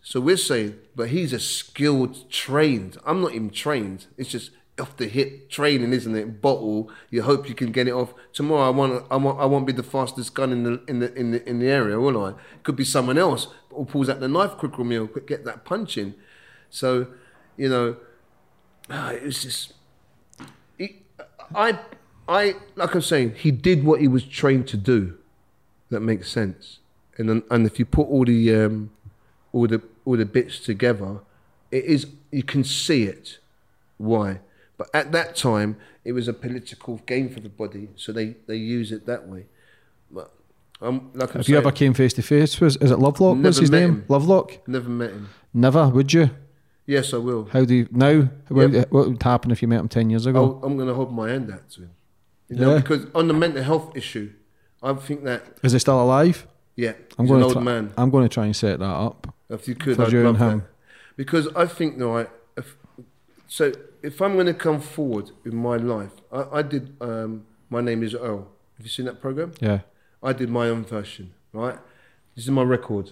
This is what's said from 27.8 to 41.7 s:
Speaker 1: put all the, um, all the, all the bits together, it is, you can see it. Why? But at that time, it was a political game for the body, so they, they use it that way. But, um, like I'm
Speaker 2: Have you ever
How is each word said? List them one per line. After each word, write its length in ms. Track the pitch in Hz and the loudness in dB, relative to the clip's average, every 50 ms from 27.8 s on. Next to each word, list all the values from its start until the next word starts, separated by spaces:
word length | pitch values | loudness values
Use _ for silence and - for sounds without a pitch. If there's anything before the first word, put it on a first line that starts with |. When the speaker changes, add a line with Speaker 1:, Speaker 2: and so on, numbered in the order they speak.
| 120 | -2
Speaker 1:
put 200 | - - - 147 - | 0 2 0 2 2
all 160 | 139 135 127 | 2 2 4
the, 300 | 120 120 117 113 113 110 | 4 4 4 4 4 4
um, 360 | 110 110 107 110 107 107 107 _ _ _ - _ _ _ _ _ _ _ _ | 4 4 2 0 -4 -8 -12 _ _ _ -20 _ _ _ _ _ _ _ _
all 140 | - 123 117 | 0 0 2
the, 160 | 110 113 110 - - _ _ _ | 2 0 -2 -4 -10 _ _ _
all 120 | 131 127 | -2 0
the 80 | 113 110 | 0 0
bits 340 | 101 - 127 123 - - - | 2 0 0 0 0 -8 -10
together, 580 | - - 110 98 123 120 117 101 101 98 101 101 - _ _ _ _ _ _ _ _ _ | -6 -6 -4 0 0 0 0 0 -4 -10 -10 -12 -16 _ _ _ _ _ _ _ _ _
it 140 | - 131 127 | -4 -4 0
is, 220 | 139 156 135 - - - - _ _ | 0 0 0 0 -6 -16 -20 _ _
you 120 | - 135 | -6 -6
can 220 | 127 - - 139 127 | -6 -2 -2 -2 -2
see 380 | - - - - - 165 131 110 | -2 -4 -6 -2 0 0 0 0
it. 340 | 95 - - _ - - _ _ _ _ _ _ _ _ _ _ _ _ | -2 -4 -10 _ -20 -20 _ _ _ _ _ _ _ _ _ _ _ _
Why? 440 | _ 107 110 113 110 104 98 95 95 - _ _ _ _ _ _ | _ -2 0 0 0 0 -2 -6 -8 -12 _ _ _ _ _ _
But 120 | _ - - - | _ -14 -4 -2
at 160 | 151 143 143 | -2 -2 0
that 220 | 160 165 165 165 - | -2 -2 -2 -2 -6
time, 400 | - - 131 113 104 104 104 107 - - - _ _ _ | -2 -2 0 0 0 0 -2 -4 -8 -16 -20 _ _ _
it 80 | 117 | -6
was 160 | 123 123 117 120 | -6 -4 -4 -6
a 40 | |
political 640 | 117 - - 123 123 127 - - - _ - - 117 110 _ | -8 -8 -10 -10 -10 -10 -12 -16 -20 _ -12 -12 -12 -12 _
game 220 | - 127 131 135 120 | -4 -4 -4 -4 -4
for 100 | - 110 | -8 -14
the 80 | 107 104 | -18 -18
body, 400 | 95 - 110 98 101 101 104 104 - | -12 -10 -10 -10 -10 -14 -18 -18 -18
so 160 | - - - | -16 -14 -10
they, 240 | 107 113 110 110 117 - _ | -6 -6 -6 -6 -8 -14 _
they 100 | - 110 | -10 -8
use 360 | 113 110 113 120 120 113 104 | -8 -6 -4 -4 -4 -4 -6
it 140 | 110 107 - | -8 -10 -8
that 200 | 120 120 - - 95 | -8 -8 -8 -10 -16
way. 180 | 95 92 98 _ _ _ _ _ _ _ _ _ _ _ _ _ | -18 -18 -18 _ _ _ _ _ _ _ _ _ _ _ _ _
But, 220 | - 92 82 - _ _ _ _ _ _ _ _ _ - | -18 -18 -18 -18 _ _ _ _ _ _ _ _ _ -10
um, 300 | - 120 127 131 131 - - | -6 -4 -4 -4 -6 -10 -6
like 160 | 131 127 127 - | -6 -6 -4 -4
I'm 60 | 131 | -4
Speaker 2:
Have 80 | 123 - | 2 4
you 80 | 143 | 4
ever 120 | 147 120 139 | 4 4 2